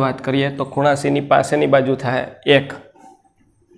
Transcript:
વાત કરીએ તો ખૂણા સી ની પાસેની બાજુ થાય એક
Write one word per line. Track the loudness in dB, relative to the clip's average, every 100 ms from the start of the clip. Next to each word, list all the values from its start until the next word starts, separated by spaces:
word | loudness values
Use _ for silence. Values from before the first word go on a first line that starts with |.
વાત | 0 -2 -2
કરીએ | -2 -2 -4
તો |
ખૂણા | -8 -2 0 0
સી | 0
ની | -2 2
પાસેની | 2 2 0 2
બાજુ | 2 2 -2
થાય | -2 -4 -6 -6 2 2
એક | 2 -12 -20 _ -20 -20 _ _ _ _ _